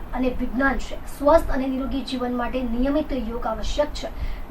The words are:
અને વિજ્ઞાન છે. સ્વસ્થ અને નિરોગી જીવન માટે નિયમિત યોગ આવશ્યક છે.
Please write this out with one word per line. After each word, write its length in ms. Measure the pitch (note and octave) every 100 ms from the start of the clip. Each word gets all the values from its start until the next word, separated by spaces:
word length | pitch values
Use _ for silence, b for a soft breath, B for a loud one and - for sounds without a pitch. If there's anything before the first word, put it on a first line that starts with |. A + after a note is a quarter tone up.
| -
અને 140 | B3 B3+
વિજ્ઞાન 500 | - B3 A#3 C4+ A#3+
છે. 400 | - - - -
સ્વસ્થ 320 | C#4+ E4 -
અને 160 | C4+ C4+
નિરોગી 340 | C4 C4+ C4+
જીવન 340 | B3+ B3+ B3
માટે 280 | B3 A#3+ B3+
નિયમિત 500 | A#3+ A#3 C4+ D4 D4+
યોગ 340 | C4 G#3+ A#3 A#3
આવશ્યક 400 | A3 G#3+ C#4+ D4
છે. 220 | - - - B B -